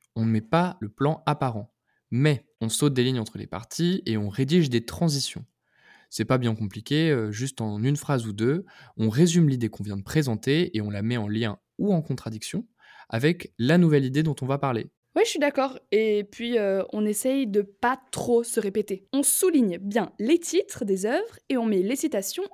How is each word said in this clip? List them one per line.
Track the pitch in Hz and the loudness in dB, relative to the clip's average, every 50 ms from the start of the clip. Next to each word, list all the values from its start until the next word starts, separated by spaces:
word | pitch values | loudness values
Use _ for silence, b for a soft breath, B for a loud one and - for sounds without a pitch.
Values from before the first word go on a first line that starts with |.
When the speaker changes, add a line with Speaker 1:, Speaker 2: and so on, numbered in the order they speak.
| _ _ - | _ _ -4
Speaker 1:
on | 113 113 | -2 0
ne | 113 | 2
met | 110 107 | 2 0
pas | 110 - - 165 180 180 180 - | 0 0 0 0 0 0 -2 -6
le | 110 101 | -10 -10
plan | - - 135 147 160 - - | -4 -2 0 0 0 -2 -2
apparent, | 156 147 147 139 131 113 107 104 - _ _ _ _ _ _ _ - | -2 -2 0 -2 -4 -4 -6 -10 -12 _ _ _ _ _ _ _ -4
mais | 113 120 143 151 143 117 - _ _ - | 0 2 4 4 2 0 -2 _ _ -6
on | 113 110 | -6 -4
saute | - - 151 147 135 | -2 0 0 2 2
des | 127 123 | 2 2
lignes | 127 131 123 | 2 0 -2
entre | 107 - - 101 | -4 -6 -8 -12
les | 101 - | -12 -10
parties | - 95 117 - - - 165 175 185 - - | -10 -10 -10 -8 -4 -2 0 0 0 0 -2
et | - 110 | -2 -2
on | 107 104 101 | -2 -2 -4
rédige | 98 - 135 131 165 180 160 135 | -2 -2 0 2 4 4 4 4
des | 120 117 113 | 2 0 -2
transitions. | - - - 170 165 143 139 123 - - - 120 - _ _ b b b b b b b b b b | -2 -4 -2 0 0 0 0 -4 -6 -8 -10 -14 -18 _ _ b b b b b b b b b b
C'est | b - 110 | b -4 0
pas | - 135 127 | 0 2 2
bien | 120 117 110 | 2 0 -2
compliqué, | 107 110 98 - 110 110 - 143 151 160 160 | -2 -4 -6 -8 -8 -6 -2 0 2 2 2
euh, | 147 120 110 107 | 2 0 0 -2
juste | 104 104 131 135 - - | -4 -4 -6 -6 -4 -4
en | 113 107 104 104 113 | -4 -4 -2 -2 0
une | 135 147 | 0 0
phrase | 143 - - 143 127 113 | 0 -2 -2 -2 -2 -2
ou | 110 101 | -4 -4
deux, | 104 110 127 147 180 202 B B B B B B - | 0 0 0 0 0 -4 B B B B B B -2
on | 110 110 | 0 0
résume | 104 135 175 175 160 175 165 143 | 4 4 4 4 6 4 4 4
l'idée | 135 123 117 110 | 4 0 -2 -4
qu'on | - - 101 | -4 -6 -10
vient | 104 101 | -8 -8
de | 98 98 | -8 -6
présenter | - - 156 147 123 110 104 - 131 143 160 180 - - | -4 -2 -2 0 0 -2 -2 -2 0 0 0 0 -2 -2
et | 107 | -4
on | 104 104 | -4 -4
la | 104 101 104 | -4 -4 -4
met | 113 123 120 | -2 -2 -4
en | 107 104 | -4 -4
lien | 107 110 117 107 101 - _ _ _ - | -2 -2 -2 -4 -4 -8 _ _ _ -4
ou | - 208 190 | -2 0 0
en | 165 | 0
contradiction | 151 - 139 - - 113 110 110 - - - 190 254 - _ B B B B B B B | 0 -2 -6 -6 -6 -8 -10 -10 -10 -8 -8 -8 -8 -10 _ B B B B B B B
avec | - 117 135 156 180 175 - - _ - | -2 2 2 2 2 0 -4 -12 _ 0
la | 113 131 165 180 | 2 4 6 6
nouvelle | 175 165 151 143 135 | 6 6 6 4 4
idée | 127 131 147 160 | 2 0 0 0
dont | 156 139 - | 0 0 -2
on | 135 127 | -2 -4
va | 139 139 | -2 -2
parler. | 143 135 123 110 - - _ _ _ _ - | -2 -2 -2 -2 -4 -6 _ _ _ _ 0
Speaker 2:
Ouais, | 320 440 | 0 0
je | 453 | 0
suis | - 330 | 0 0
d'accord. | 294 285 277 277 262 277 254 - _ - | 0 0 0 0 -2 -2 -4 -10 _ -2
Et | 196 208 220 220 208 208 202 | 0 2 2 2 2 0 -2
puis, | 202 - - 233 240 247 226 | -4 -8 -8 -4 -2 0 0
euh, | 202 196 190 196 185 - - | 0 2 0 0 -2 -4 -4
on | 214 214 | -2 -2
essaye | 208 208 - - 262 269 277 269 | -2 -2 0 0 0 0 0 0
de | 214 196 208 | 0 0 0
pas | 202 202 - - - 240 262 254 _ _ | 0 -2 -4 -2 0 0 0 -2 _ _
trop | - - - 240 240 233 233 | -10 -6 0 2 2 2 2
se | - - 226 | 0 -2 -2
répéter. | 202 196 196 214 214 - 196 185 _ _ - | -2 -2 0 -2 -2 -4 -4 -10 _ _ -2
On | 277 | 0
souligne | 285 - - - 392 370 339 277 240 190 170 175 | 0 2 2 2 2 4 4 4 4 2 0 -2
bien | 196 202 202 233 - - - - | -4 -2 -2 -2 -2 -2 -4 -4
les | 202 233 339 339 | 0 2 2 2
titres | 339 - 311 349 523 - - - 247 | 2 0 -2 -2 -2 -2 -4 -6 -2
des | 196 196 185 190 | -2 -2 0 0
œuvres | 214 262 349 427 466 - - _ - | 0 0 -2 -2 -4 -10 -12 _ -2
et | 277 247 | -2 0
on | 226 | 0
met | 220 214 185 185 | 2 2 2 2
les | 202 269 | 0 0
citations | 277 - 311 294 202 - - - - 392 - | -2 -2 -2 -2 -2 -4 -4 -6 -6 -8 -8